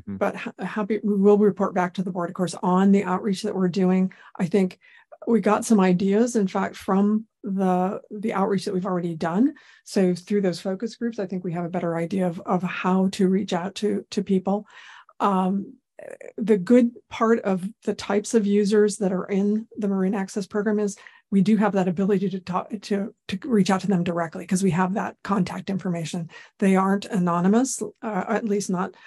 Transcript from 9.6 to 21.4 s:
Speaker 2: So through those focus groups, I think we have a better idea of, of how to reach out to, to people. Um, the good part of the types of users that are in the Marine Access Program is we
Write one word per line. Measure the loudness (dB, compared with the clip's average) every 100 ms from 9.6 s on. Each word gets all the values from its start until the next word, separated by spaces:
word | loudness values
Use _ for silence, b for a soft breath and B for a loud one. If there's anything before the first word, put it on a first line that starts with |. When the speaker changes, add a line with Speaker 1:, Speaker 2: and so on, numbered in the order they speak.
| B B -4
Speaker 2:
So | 2 2
through | 0 -2 0
those | 0 -2
focus | -6 -6 -8 -6
groups, | -6 -6
I | -6
think | -6 -6
we |
have | -6
a | -4
better | -4 -2 -2
idea | -2 -2 -2
of, | -4
of | -2 -2
how | -2 -4 0 2 2
to | 2 2
reach | 2 0
out | -4 -4 -4
to, | -2 -2 -4
to | -6
people. | 0 0 2 -2 B B B B B -2
Um, | 0 2 0 -2 -6 -14 _ -20 -20 -18 -14 -4
the | 2 2
good | 6 6 6 -2 _
part | -2 2 2
of | 2 -2 -4 -6 -6
the |
types | -6 -2 -2 2
of | 0 4
users | 2 4 4 2 2
that | -2
are | -2 -2
in | 0 0 0 -4 -6
the | -2
Marine | 0 0 -2
Access | -4 -6 -4
Program | -4 -2 0
is | -2 -6 B B _
we | 2